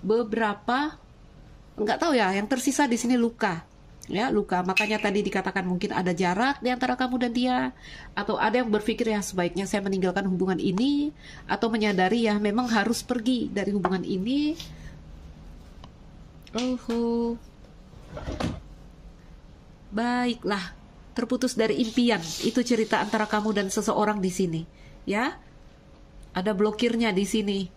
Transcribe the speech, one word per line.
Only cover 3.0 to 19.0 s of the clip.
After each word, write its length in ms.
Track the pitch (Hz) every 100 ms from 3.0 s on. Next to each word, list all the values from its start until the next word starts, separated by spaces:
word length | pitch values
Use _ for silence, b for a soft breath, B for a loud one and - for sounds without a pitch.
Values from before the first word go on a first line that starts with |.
sini 160 | 240 247
luka. 480 | 233 - 214 165 - - - - -
Ya, 240 | 190 247
luka. 320 | 214 190 180
Makanya 400 | 180 185 214 214
tadi 240 | 214 202 202
dikatakan 400 | 190 190 190 185
mungkin 240 | 180 202
ada 200 | - 185
jarak 480 | 175 185 180 254 285
di 80 | 240
antara 240 | 254 254
kamu 220 | 247 254 254
dan 140 | 240
dia. 240 | 233 254 254 262 - B B B
Atau 240 | - 202 214
ada 240 | 220 226
yang 80 | 240
berpikir, 400 | 208 214 220 220
"Ya, 160 | 208 190
sebaiknya 400 | 185 175 175 190
saya 160 | 208
meninggalkan 480 | 202 196 185 185 196
hubungan 320 | 185 185 180
ini." 520 | - 185 254 285 294 - B B B
Atau 240 | 185 233
menyadari, 560 | 220 214 190 185 233 226
"Ya, 80 | 208
memang 320 | 208 208 254
harus 320 | 226 208 233
pergi 480 | - 247 220 254 -
dari 240 | 190 196
hubungan 320 | 208 175 185 -
ini." 480 | 190 196 277 302 330 B B B B - - - - - - - - - - - - - - - 220
Oh, 800 | 247 247 - 233 233 233 233 233 - - - - - - - - - - - - - - - -